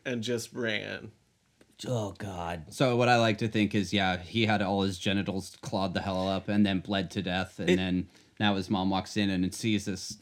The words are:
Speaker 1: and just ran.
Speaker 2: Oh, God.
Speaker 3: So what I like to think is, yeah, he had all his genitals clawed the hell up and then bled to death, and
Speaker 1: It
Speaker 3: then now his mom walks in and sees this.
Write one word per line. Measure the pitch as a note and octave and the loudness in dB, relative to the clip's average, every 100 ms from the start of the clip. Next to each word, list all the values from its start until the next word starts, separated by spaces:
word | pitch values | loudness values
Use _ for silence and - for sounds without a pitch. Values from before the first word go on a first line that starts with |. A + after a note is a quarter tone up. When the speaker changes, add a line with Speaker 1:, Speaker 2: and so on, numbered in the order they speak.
| C3+ | -6
Speaker 1:
and | A#2+ | -4
just | A2 A#2+ - | -2 -4 -4
ran. | B2 A2+ G#2 G2+ G2 A2 - _ _ _ _ _ - G#2+ | -4 -2 -2 -4 -10 -12 -20 _ _ _ _ _ -12 -4
Speaker 2:
Oh, | A#2+ G2+ F2+ | -4 -4 -8
God. | G#2 F2+ E2+ E2+ D#2 | -10 -6 -6 -8 -8
Speaker 3:
So | - C3 B2 | 0 2 4
what | A#2+ | 6
I | A#2+ | 6
like | A2+ G#2 | 4 2
to | A2+ | 0
think | A2 G2+ | 2 2
is, | G#2+ F#2 | 2 0
yeah, | G2+ F#2+ F2+ | 2 2 0
he | F2 A#2 A2 | -2 0 2
had | G#2 | 2
all | F#2+ G2 | 2 2
his | G2 F2+ | 0 -2
genitals | G2+ G2 F#2 F#2 - - | 0 0 0 -4 -8 -12
clawed | - G2+ F#2+ | -6 -2 -2
the | F#2+ | -2
hell | G2 F#2 F#2+ | -2 -2 0
up | F#2+ G#2 | -2 0
and | G#2 | 2
then | G2+ F#2+ | 4 2
bled | G2 G2 E2+ | 0 -2 -2
to | G#2 | -4
death, | F2+ F2+ F#2 - | -2 -2 -4 -4
and | E2+ | 2
Speaker 1:
It | F#2 | 2
Speaker 3:
then | F#2 F2+ F2+ - _ - | 2 0 -2 -12 _ 0
now | G#2+ G2 | 2 2
his | F2+ | 0
mom | G2 F#2+ | 0 2
walks | F#2+ F#2 G#2+ | 0 -2 -2
in | G2 | 0
and | F#2 F#2 | 0 -2
sees | - A#2 G#2 | -2 -2 0
this. | G2+ F#2 - - | -2 -8 -10 -10